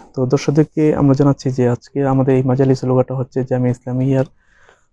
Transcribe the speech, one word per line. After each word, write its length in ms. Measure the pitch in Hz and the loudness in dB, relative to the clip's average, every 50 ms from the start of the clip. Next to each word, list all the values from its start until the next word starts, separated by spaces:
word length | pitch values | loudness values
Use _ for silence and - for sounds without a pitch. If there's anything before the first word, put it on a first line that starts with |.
| - - - | -6 -12 -6
তো 120 | - 131 | -6 -2
দর্শকদেরকে 680 | 127 143 139 - - 143 156 151 - - - 156 151 151 | -2 -2 -2 -2 0 0 0 0 0 -2 0 0 0 0
আমরা 200 | - 143 139 135 | 2 2 2 2
জানাচ্ছি 360 | 135 143 143 135 - - 139 | 2 2 2 0 0 -4 -6
যে 180 | 131 131 123 120 | -2 0 0 0
আজকে 380 | 120 - - - _ 143 139 135 | 0 -2 -6 -10 _ -4 -2 0
আমাদের 280 | 135 135 131 139 135 | 0 0 2 2 2
এই 80 | 131 131 | 2 2
মাজালিসুল 460 | 131 127 135 139 131 131 127 - 127 | 0 0 2 2 2 2 0 0 0
লুগাটা 260 | 127 127 127 - 131 | 0 0 0 0 -4
হচ্ছে 280 | 135 127 - - 135 127 | -6 -8 -6 -6 -6 -4
জামিয়া 280 | - 131 123 127 123 | -2 -2 -2 0 -2
ইসলামিয়ার 540 | 120 - _ 127 123 127 131 135 135 135 131 - - _ _ _ _ _ _ - _ _ _ _ | -2 -4 _ -8 -4 -2 -2 0 0 0 -2 -4 -8 _ _ _ _ _ _ -20 _ _ _ _